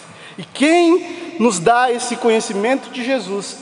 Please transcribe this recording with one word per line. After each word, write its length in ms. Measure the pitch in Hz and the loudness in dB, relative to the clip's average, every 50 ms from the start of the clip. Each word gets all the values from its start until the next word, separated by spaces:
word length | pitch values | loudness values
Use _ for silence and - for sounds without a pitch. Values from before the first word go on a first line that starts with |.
| - - - - - - - - | -20 -20 -20 -20 -20 -20 -16 -16
E 60 | 165 | -16
quem 920 | - - - 262 311 330 349 349 330 339 370 - - - - - - - 330 | -10 -4 0 2 4 4 4 4 4 4 2 0 -4 -12 -12 -14 -10 -4 0
nos 180 | 220 240 196 175 | 0 2 2 2
dá 340 | 160 226 240 240 254 262 | 2 4 4 4 4 2
esse 240 | 247 233 233 - 233 | 0 -2 -4 -6 -6
conhecimento 760 | - - 233 220 220 220 - 202 196 208 240 269 269 - - | -2 0 2 2 2 0 -2 -4 -2 0 0 0 -2 -4 -8
de 120 | - 254 233 | -10 -8 -4
Jesus 540 | 254 269 254 190 180 196 202 180 - - - | -2 -2 -2 -4 -4 -8 -8 -8 -10 -14 -14